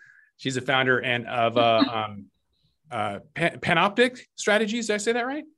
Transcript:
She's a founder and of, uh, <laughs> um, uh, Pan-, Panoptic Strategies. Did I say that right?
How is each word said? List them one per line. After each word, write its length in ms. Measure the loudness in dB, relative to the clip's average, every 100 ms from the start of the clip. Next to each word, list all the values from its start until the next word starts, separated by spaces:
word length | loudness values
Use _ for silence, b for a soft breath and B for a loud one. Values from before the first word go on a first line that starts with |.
| b b b b
She's 180 | -6 -4
a 60 |
founder 380 | 0 2 4 2
and 260 | 0 -2 -2
of, 320 | 0 2 4
uh, 260 | 4 4 2
<laughs> 60 |
um, 320 | -2 -6 -10 -18 _ _ _ _ _ -10
uh, 280 | -6 -4 -6 -10
Pan-, 240 | -2 -2 -2
Panoptic 600 | 0 2 2 2 0 -2 -18 -6
Strategies. 500 | 0 2 2 -2 -2
Did 80 |
I 20 | -2
say 160 | -2
that 140 | -2 -4
right? 180 | -8 -12